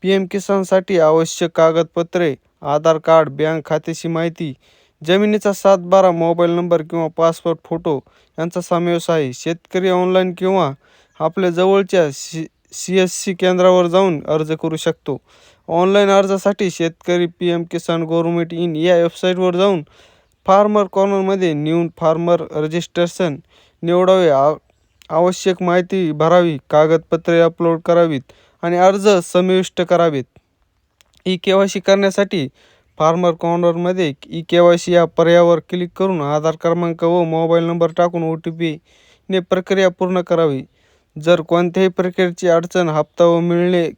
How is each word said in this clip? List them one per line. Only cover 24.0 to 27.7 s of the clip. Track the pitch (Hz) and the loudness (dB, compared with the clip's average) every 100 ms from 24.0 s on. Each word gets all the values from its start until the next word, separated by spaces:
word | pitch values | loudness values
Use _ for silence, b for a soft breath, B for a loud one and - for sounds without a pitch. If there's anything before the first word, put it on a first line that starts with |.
| 185 190 175 | 2 4 4
आ-, | 139 143 156 _ _ _ _ _ | 2 2 -2 _ _ _ _ _
आवश्यक | 156 180 185 208 180 | 0 0 0 -4 -2
माहिती | 180 175 180 190 170 | 0 0 0 -2 -4
भरावी, | 156 156 180 175 147 _ | 0 2 4 2 -2 _
कागदपत्रे | 151 156 165 160 165 170 170 | 2 4 2 0 -4 0 2
अपलोड | 165 170 170 | 2 0 -2